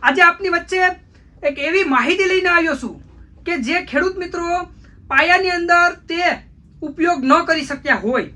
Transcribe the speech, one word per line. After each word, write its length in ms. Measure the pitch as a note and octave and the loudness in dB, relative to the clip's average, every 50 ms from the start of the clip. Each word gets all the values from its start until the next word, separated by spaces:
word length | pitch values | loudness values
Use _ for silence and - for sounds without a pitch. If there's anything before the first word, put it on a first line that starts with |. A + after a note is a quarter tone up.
| A#3 | 2
આજે 200 | B3 C4+ C4+ F4+ | 0 4 6 4
આપની 280 | F4 F4 - G4 F#4 | 4 4 2 -4 -2
વચ્ચે 300 | E4+ F4 E4+ - F#4 F#4 F#4 F4+ F#4 F4+ - _ _ - - - _ - - | -2 -2 -4 -2 -2 0 0 0 0 -2 -14 _ _ -20 -20 -20 _ -6 -4
એક 180 | C#4+ C#4+ C#4 | -4 -4 -2
એવી 240 | C#4 D#4 E4 F#4+ G4 | -4 -2 0 0 0
માહિતી 440 | D#4+ C4+ - A3+ C4+ F4+ G4 F#4+ F#4+ | 2 2 0 2 0 0 0 0 2
લઈને 220 | F#4+ F#4 F4+ F4+ | 2 0 0 2
આવ્યો 260 | F4 E4+ E4 E4 D4 | 2 2 2 0 -2
છું 200 | - - - - - - - - - - - - - - | -4 -6 -10 -12 -12 -20 -20 -20 -20 -20 -20 -20 -14 -8
કે 160 | - F4 D#4 A#3 | -6 -6 -4 -4
જે 220 | A3+ D#4+ F4 F#4 | -2 -2 -4 -4
ખેડૂત 340 | - - C#4+ E4+ F#4+ F#4+ F#4+ | -2 -2 -2 -2 -2 -2 -4
મિત્રો 400 | F4+ F4 - E4+ E4+ E4+ F4 F4+ F4+ - - - - - - - - - | -10 -8 -6 -6 -4 -2 -2 -4 -4 -8 -14 -20 -20 -20 -20 -20 -10 -2
પાયાની 460 | C#4 C4+ D4+ E4+ F4 F4+ F#4+ F#4 F4+ | 0 2 4 4 4 2 2 0 -2
અંદર 420 | F4 E4+ E4+ F4 F4 F4 F4 E4+ F4 - - | -2 0 2 4 4 4 2 0 -2 -10 -8
તે 100 | E4 E4+ F4+ F4 C4 - - - - - - - - - - | -4 -2 0 0 -2 -2 -8 -20 -20 -20 -20 -20 -18 -14 -12
ઉપયોગ 420 | D4+ C#4 - D#4+ E4+ F4 C#4 B3+ | -12 -6 -2 0 0 0 0 2
ન 140 | C4 C#4+ E4 E4+ | 2 2 2 4
કરી 240 | E4 E4 D#4+ D4 - | 2 -2 -2 -2 -8
શક્યા 320 | C#4+ C#4 - D4 C4 G3 E3+ | -10 -8 -2 -2 -2 -2 0
હોય 260 | G#3+ B3+ B3 F3 C3+ - | -2 -2 -2 -4 -6 -10